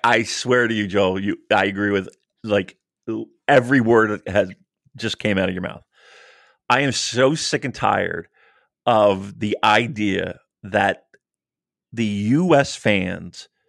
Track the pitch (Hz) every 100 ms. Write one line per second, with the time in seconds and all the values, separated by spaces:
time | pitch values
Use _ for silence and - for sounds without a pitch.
0 | 117 117 107 - 123 123 117 110 101 98
1 | 92 95 101 - - 104 101 98 104 98
2 | 92 _ _ _ 110 101 92 _ _ _
3 | - 110 113 _ - 139 120 135 113 113
4 | 110 104 - 98 95 - _ _ _ -
5 | 113 - 107 95 95 92 92 - _ _
6 | _ - - _ _ _ - 123 143 -
7 | - 120 135 156 - 135 135 - 104 101
8 | 92 82 - _ _ _ _ _ - 113
9 | 104 95 101 - 107 - 107 107 117 107
10 | 104 92 90 - _ _ 98 101 98 -
11 | _ _ _ _ _ _ _ _ _ 113
12 | 110 101 104 143 180 143 139 - 110 98
13 | 92 87 90 - - _